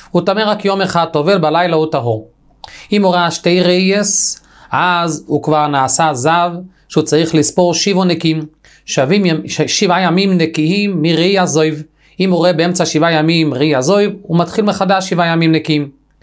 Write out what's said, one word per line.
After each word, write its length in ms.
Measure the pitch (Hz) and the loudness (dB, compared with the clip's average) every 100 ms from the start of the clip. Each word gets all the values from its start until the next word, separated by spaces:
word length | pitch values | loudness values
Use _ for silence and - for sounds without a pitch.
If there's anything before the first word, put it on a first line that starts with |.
| - | -4
הוא 100 | 175 | -2
טמא 200 | 175 196 214 | 0 0 0
רק 200 | 208 196 | -2 -2
יום 160 | 196 | -2
אחד, 240 | 190 175 165 | -2 -2 0
טובל 240 | 151 151 196 | 0 2 2
בלילה 380 | 156 160 180 160 | 2 0 0 0
הוא 120 | 156 | 0
טהור. 360 | 147 120 110 - _ _ _ - - - | -2 -2 -4 -8 _ _ _ -20 -20 -4
אם 120 | 208 | 0
הוא 100 | 190 | 2
ראה 180 | 180 170 | 2 0
שתי 300 | - 175 180 | -2 0 2
ראייס, 800 | 180 180 190 202 202 - - - _ - - | 2 2 2 0 -2 -2 -4 -8 _ -20 -6
אז 520 | 139 175 175 170 151 - | -2 0 0 -2 -6 -4
הוא 160 | 147 | -4
כבר 240 | 151 151 147 | 0 0 0
נעשה 420 | 139 135 - 160 | 0 0 0 0
זב, 380 | 131 139 175 175 175 185 _ - | 0 0 2 0 -4 -14 _ -6
שהוא 140 | 156 | -2
צריך 320 | 151 151 165 160 | 0 0 2 0
לספור 380 | 143 - 175 | 0 0 0
שבעה 320 | 165 202 185 185 | 0 0 0 0
נקיים. 400 | 165 160 156 151 _ _ _ - | 0 -2 -2 -6 _ _ _ -6
שבים 400 | - 135 202 180 | -2 0 2 0
ימ-, 220 | 160 - | -2 -4
ש-, 320 | - 156 - | -4 -2 0
שבעה 220 | 196 175 | 0 2
ימים 360 | 180 175 196 185 | 2 2 2 2
נקיים 640 | 160 160 156 202 202 180 | 0 0 0 0 -2 0
מראי 380 | 165 160 180 196 | 0 2 2 2
הזויב. 440 | 175 147 156 151 156 _ _ - | 0 2 0 -2 -10 _ _ -4
אם 120 | 185 | 0
הוא 60 | 175 | 2
רואה 160 | 175 | 2
באמצע 320 | 156 170 180 160 | 2 0 0 0
שבעה 260 | 156 165 | 0 2
ימים 420 | 160 156 170 156 | 2 2 2 0
ראי 220 | 123 156 135 | 0 0 0
הזויב, 360 | 139 202 208 - | 2 2 0 -4
הוא 180 | - 165 | -2 -2
מתחיל 260 | 170 - 208 | 0 -2 -2
מחדש 440 | 196 190 190 190 | 0 0 0 0
שבעה 180 | 175 170 | -2 0
ימים 240 | 165 165 | 2 2
נקיים. 380 | 160 156 151 139 - _ _ | 2 0 -2 -4 -10 _ _